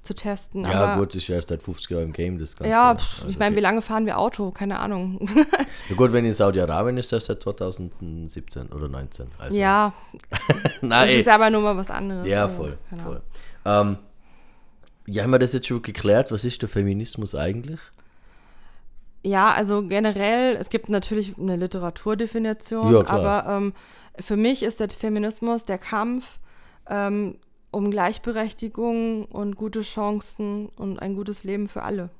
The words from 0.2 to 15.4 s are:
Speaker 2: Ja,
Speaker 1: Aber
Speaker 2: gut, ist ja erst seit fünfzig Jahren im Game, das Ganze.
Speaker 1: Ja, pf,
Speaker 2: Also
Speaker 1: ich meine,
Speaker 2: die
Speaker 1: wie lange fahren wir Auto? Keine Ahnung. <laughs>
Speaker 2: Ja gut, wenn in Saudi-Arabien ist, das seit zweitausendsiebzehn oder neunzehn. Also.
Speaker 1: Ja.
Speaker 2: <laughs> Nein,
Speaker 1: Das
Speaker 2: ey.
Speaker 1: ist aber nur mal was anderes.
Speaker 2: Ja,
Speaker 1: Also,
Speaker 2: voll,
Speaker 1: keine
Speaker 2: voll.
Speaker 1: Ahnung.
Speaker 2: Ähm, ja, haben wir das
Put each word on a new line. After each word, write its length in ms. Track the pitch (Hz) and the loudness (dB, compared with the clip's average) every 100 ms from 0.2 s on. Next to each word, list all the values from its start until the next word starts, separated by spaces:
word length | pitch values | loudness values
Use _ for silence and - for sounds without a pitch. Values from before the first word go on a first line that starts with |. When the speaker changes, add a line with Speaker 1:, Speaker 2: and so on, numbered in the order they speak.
| 208 196 - 196 | -6 -6 -8 -6
Speaker 2:
Ja, 300 | - 95 101 | 0 2 4
Speaker 1:
Aber 80 | 98 | 2
Speaker 2:
gut, 120 | 98 92 | 0 -2
ist 120 | 82 | -2
ja 80 | 87 | -4
erst 140 | - | -2
seit 120 | 82 | -6
fünfzig 280 | - 85 - | -6 -10 -4
Jahren 140 | 87 82 | -4 -4
im 80 | |
Game, 260 | 78 87 90 | -4 -4 -4
das 160 | 78 - | -8 -4
Ganze. 160 | 214 | 2
Speaker 1:
Ja, 240 | 220 247 233 | 6 6 4
pf, 200 | - - | 0 -2
Speaker 2:
Also 100 | 185 | -8
Speaker 1:
ich 100 | 190 | -2
meine, 140 | 208 | 2
Speaker 2:
die 60 | 208 | 4
Speaker 1:
wie 40 | |
lange 180 | 190 220 | 2 0
fahren 240 | 220 220 220 | -2 -2 0
wir 120 | - | 0
Auto? 340 | - - 196 | 0 -2 -6
Keine 280 | - 196 196 | -4 -6 -4
Ahnung. 400 | 202 196 185 185 196 | -4 -4 -4 -4 4
<laughs> 640 | 226 294 - 277 - - | 6 6 4 0 -6 -4
Speaker 2:
Ja 60 | 90 | 4
gut, 180 | 123 | 6
wenn 100 | 120 117 | 6 2
in 80 | |
Saudi-Arabien 640 | 104 101 92 87 80 113 123 | 4 4 4 2 2 0 -2
ist, 140 | - | -2
das 140 | 113 - | -4 -2
seit 180 | 110 | -4
zweitausendsiebzehn 1200 | - - 92 92 87 - 85 80 80 - - - 60 | -4 -4 -6 -6 -10 -10 -10 -8 -10 -10 -12 -12 -10
oder 180 | 73 73 | -8 -8
neunzehn. 400 | 67 69 - 64 - | -8 -10 -12 -14 -12
Also. 200 | - 202 | -4 2
Speaker 1:
Ja. 320 | 196 202 208 - - - - | 4 4 2 -2 -18 -18 -8
Speaker 2:
<laughs> 0 | - - - - - | -6 0 2 0 -2
Nein, 80 | 123 | 4
Speaker 1:
Das 200 | 113 - | 6 8
Speaker 2:
ey. 100 | 254 | 8
Speaker 1:
ist 80 | 220 | 8
aber 200 | 214 220 | 8 8
nur 100 | 214 | 4
mal 140 | 208 190 | 2 0
was 160 | 190 | -4
anderes. 340 | - 196 190 180 | -6 -6 -4 0
Speaker 2:
Ja, 180 | 101 101 | 2 2
Speaker 1:
Also, 100 | 90 | -2
Speaker 2:
voll, 220 | 78 69 - | -6 -8 -10
Speaker 1:
keine 140 | 85 | -10
Speaker 2:
voll. 180 | 82 64 - - - - 101 | -8 -6 -8 -10 -12 -6 2
Speaker 1:
Ahnung. 320 | 104 101 98 | 4 4 0
Speaker 2:
Ähm, 1160 | - - - - - - - - - - - | -8 -20 -20 -20 -20 -20 -20 -20 -20 -18 -6
ja, 100 | 104 | -2
haben 80 | 110 | 4
wir 80 | |
das 120 | 127 | 6